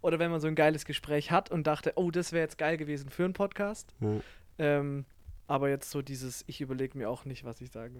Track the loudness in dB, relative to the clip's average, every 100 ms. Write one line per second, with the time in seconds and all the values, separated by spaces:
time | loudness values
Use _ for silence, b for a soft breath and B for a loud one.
0 | 2 4 4 2 2 6 6 4 0 -6
1 | 0 0 4 2 2 0 2 2 0 2
2 | 2 2 0 0 0 0 0 0 -2 -4
3 | -4 0 0 2 -2 0 -4 -4 -12 -4
4 | 0 0 B B B 0 4 4 2 -2
5 | -8 -14 -16 -12 -2 2 2 0 -2 -6
6 | -6 -6 -8 -10 -10 -8 -6 -2 -4 -4
7 | -4 -4 -8 -10 -10 -12 -12 -12 -12 -14